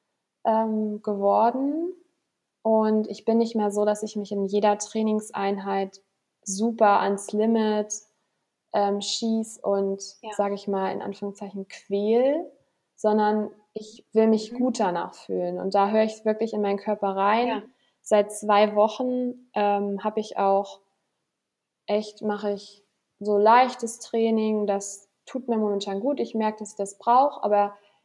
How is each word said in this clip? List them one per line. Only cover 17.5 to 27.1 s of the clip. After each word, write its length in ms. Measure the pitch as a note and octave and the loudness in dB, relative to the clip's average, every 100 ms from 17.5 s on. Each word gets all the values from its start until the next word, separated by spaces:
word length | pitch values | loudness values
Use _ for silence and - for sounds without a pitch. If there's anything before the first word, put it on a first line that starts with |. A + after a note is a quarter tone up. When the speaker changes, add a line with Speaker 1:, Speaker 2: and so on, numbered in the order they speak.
| G#3+ G3+ _ _ _ | -4 -8 _ _ _
Speaker 1:
Seit 300 | - G#3+ G#3 | 0 2 2
zwei 440 | - G#3 G#3 G#3+ G3+ | -2 2 4 4 4
Wochen, 760 | A3 - B3+ B3+ B3 A#3+ _ - | 2 2 -4 -2 -4 -6 _ -2
ähm, 480 | G3+ G3+ G3+ G3+ | 0 0 -2 -4
hab 140 | G#3+ G#3+ | -4 -4
ich 200 | G#3+ - | -6 -2
auch 440 | G3 G3 G3+ - _ _ _ _ _ _ _ _ _ _ - | 2 2 0 -10 _ _ _ _ _ _ _ _ _ _ -4
echt, 340 | G#3 G#3+ - | -2 -4 -8
mach 220 | G#3+ G#3 | -6 -4
ich 400 | G#3 G3+ - _ _ _ _ - | -4 -6 -10 _ _ _ _ -10
so 200 | G3+ G#3 | 0 4
leichtes 580 | G#3+ A#3+ B3+ A#3+ A3+ - | 6 8 6 0 -8 -10
Training. 720 | - A3+ A3+ A3 A3 G#3+ G#3 | -6 0 2 2 0 0 0
Das 420 | G3 G3+ - _ _ - | -2 -4 -16 _ _ -12
tut 220 | C4 A#3+ | -10 -4
mir 100 | A3 | -2
momentan 420 | G#3+ G3+ G3+ G3 | 0 -2 -4 -4
gut. 200 | A#3+ D4 | -2 -2
Ich 160 | - A3 | -4 -2
merk, 220 | G#3+ A3 | -2 -4
dass 140 | G#3 | -12
ich 40 | - | -10
das 220 | G3 - | -10 -6
brauch, 420 | - | 2